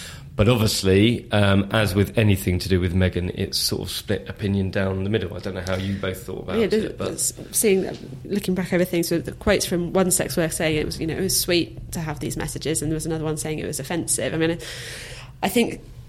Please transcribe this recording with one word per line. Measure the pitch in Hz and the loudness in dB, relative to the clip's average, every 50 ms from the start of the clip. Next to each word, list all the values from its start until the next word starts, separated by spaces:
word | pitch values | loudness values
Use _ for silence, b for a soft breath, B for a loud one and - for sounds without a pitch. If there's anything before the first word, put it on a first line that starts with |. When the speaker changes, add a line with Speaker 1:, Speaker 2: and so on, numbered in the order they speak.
| B B B B B B - | B B B B B B -2
Speaker 1:
But | - 101 113 | 2 4 4
obviously, | 123 110 110 107 - - - 95 92 98 104 117 120 101 - - | 4 4 4 2 2 2 4 6 6 8 8 6 4 2 0 0
um, | - 104 104 98 98 101 98 - | 2 4 4 6 6 4 4 2
as | 110 113 107 98 90 | 2 2 2 4 4
with | 104 98 - - | 4 4 4 4
anything | 117 110 104 98 92 - 95 90 92 | 4 6 6 4 4 4 2 0 2
to | - 85 | 2 2
do | 95 87 | 2 2
with | 90 90 85 | 4 2 4
Meghan, | 92 92 92 - 90 87 92 - | 4 4 4 2 0 -2 -2 -2
it's | - 95 - - - | -4 -4 -2 -2 -2
sort | - - - - | -2 -2 -2 -4
of | 98 92 | -4 -6
split | - - - - 101 - - - | -8 -6 -4 -2 -4 -2 -4 -8
opinion | - - 110 98 98 98 95 95 | -8 -4 -2 0 2 2 0 0
down | - 104 95 95 95 95 95 | 0 0 0 0 0 -2 0
the | 101 | 0
middle. | 110 107 95 87 95 | 0 0 -2 -4 -6
I | 92 | -8
don't | - 101 92 | -8 -6 -6
know | 92 87 | -4 -2
how | 92 92 | -2 -2
you | 92 95 98 98 | 0 0 -2 -2
both | 98 - 92 92 - - | -2 -2 -4 -4 -6 -8
thought | - - - - | -10 -10 -8 -6
about | - 90 | -2 0
Speaker 2:
Yeah, | 226 110 | 0 2
Speaker 1:
it, | - | 2
Speaker 2:
the, | 208 220 196 - - | 2 0 0 -2 -4
Speaker 1:
but | - 98 - | -6 -6 -4
Speaker 2:
s-, | - - - - - - - - | -4 -2 -2 -4 -4 -6 -10 -6
seeing, | - - - 214 190 190 - - - - - - - - - | -2 2 4 4 4 4 2 0 -4 -8 -12 -12 -14 -12 -8
looking | - 202 202 - - 185 | -4 -4 -2 0 0 0
back | 190 180 - | 0 0 0
over | 190 170 180 | 2 2 2
things, | 180 - 175 175 - | 2 0 0 0 0
so | 170 165 | 0 -2
the | - - | -2 -6
quotes | - - - 214 208 226 - | -10 -2 0 2 2 2 2
from | - 190 175 175 160 | 0 -2 -2 -2 0
one | - 190 185 185 | 2 2 2 4
sex | 175 - - - - 180 | 2 0 0 0 0 0
worker | 165 160 | 0 0
saying | - - 170 156 156 151 | 0 0 0 0 2 0
it | - | 0
was, | - - - | -2 -4 -4
you | 160 | -4
know, | 160 147 - | -4 -2 -2
it | |
was | 190 185 - - | -2 0 0 0
sweet | - - 180 170 - - - - - - | 2 2 2 2 2 0 -6 -10 -12 -8
to | - 180 | -6 -6
have | 160 156 147 - | -4 -4 -4 -4
these | - - - - | -6 -4 -4 -4
messages, | - 160 - 156 - 135 160 - | -6 -6 -6 -4 -4 -2 -2 0
and | 151 156 | 0 -2
there | 160 | -2
was | 156 156 | -2 -2
another | 160 160 160 151 | -2 -2 -2 -2
one | 156 156 | -2 -2
saying | 151 - 156 156 151 | -2 -4 -4 -4 -4
it | - | -4
was | 90 156 - | -4 -6 -6
offensive. | 143 - 180 165 - - - - 113 104 | -4 -4 -4 -2 0 0 -2 0 0 -2
I | - 160 | 0 2
mean, | 160 165 | 2 2
I, | 170 170 B B B B B B B B B B B B B B B - | 2 -2 B B B B B B B B B B B B B B B -4
I | - 196 | -2 2
think | - 240 226 - - - - - - - - | 2 2 2 2 0 -6 -12 -16 -16 -16 -10